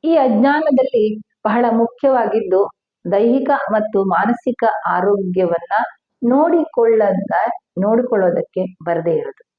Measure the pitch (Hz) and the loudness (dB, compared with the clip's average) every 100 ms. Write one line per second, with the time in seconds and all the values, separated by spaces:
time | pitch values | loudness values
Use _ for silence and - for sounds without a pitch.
0 | 311 330 262 214 277 294 311 262 262 233 | 0 2 2 2 2 2 0 0 0 0
1 | 214 214 - _ 214 220 247 226 233 - | -2 -4 -14 _ -2 0 0 0 -2 0
2 | 277 254 214 302 - 185 403 _ _ _ | 0 0 0 -2 0 0 0 _ _ _
3 | 175 196 233 269 269 285 - 214 214 202 | -2 0 2 2 0 -2 0 -2 0 0
4 | 190 175 208 240 - 240 226 220 - 175 | 0 0 0 -2 -4 -2 -2 -2 -4 -2
5 | 190 202 185 180 175 170 175 208 240 - | 0 0 -2 -2 0 -2 -2 -4 -4 -10
6 | _ _ 240 262 330 339 302 - 233 220 | _ _ 0 2 2 2 0 0 2 4
7 | 208 185 - 170 220 - _ - 196 233 | 2 0 -2 -2 -2 -6 _ -4 0 0
8 | 247 214 185 - - - 185 - 165 170 | 0 0 0 0 -4 -6 -6 -8 -4 -2
9 | 165 156 139 - _ | -2 -2 -4 -14 _